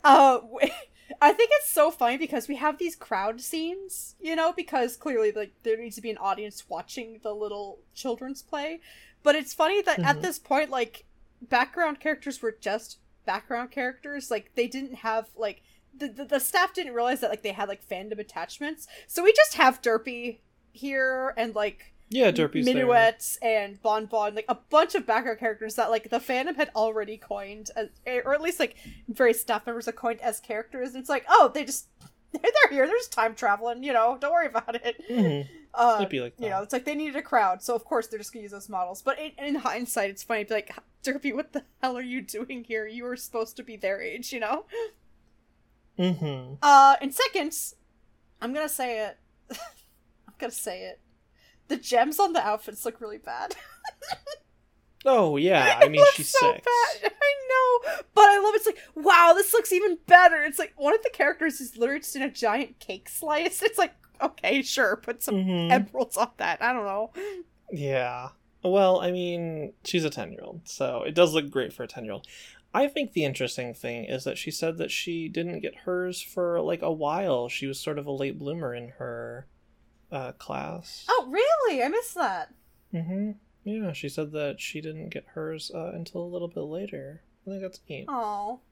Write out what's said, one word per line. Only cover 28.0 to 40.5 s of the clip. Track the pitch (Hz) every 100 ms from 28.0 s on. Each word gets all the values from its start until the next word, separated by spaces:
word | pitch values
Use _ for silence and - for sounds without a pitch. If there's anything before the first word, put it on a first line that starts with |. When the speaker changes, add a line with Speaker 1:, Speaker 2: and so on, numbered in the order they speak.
| 240 247 247
Speaker 1:
or |
at | 294
least, | 320 339
like, | 269 - - - -
various | 220 247 233
staff | - 214 240
members | 233 233
have | 226
coined | 240 226
as | 233 220
characters. | - 214 226 262 254 254
And |
it's | 262
like, | 277 -
oh, | 440 277
they | 302
just, | 277 - - _ -
<laughs> | _ _
they're | - 466 587 554
here. | 277 277
They're | 466
just | -
time | - 226 226
traveling, | 220 202 233 240
you | 277
know, | 240 226 247
don't | 285
worry | 339 302
about | 226 226 233
it. | 240 - 359
Speaker 2:
Mm-hmm. | 240 180 143 139 - - -
Speaker 1:
Uh, | 240 214
Speaker 2:
It'd | 196
be | 139
like | 123 -
Speaker 1:
you | 226
know, | 190
Speaker 2:
that. | 208
Speaker 1:
it's |
like | 254 262
they |
needed | 302 302 277
a |
crowd, | - 262 196 185
so | -
of | 233
course | - 233 220
they're | 220
just | 214
gonna | 233
use | 208
those | 202 196
models. | 190 180 196
But | 262 269
in, | 311 -
in | 285 285
hindsight, | - 208 247 226 196
it's | 202
funny, | - 220
like, | 208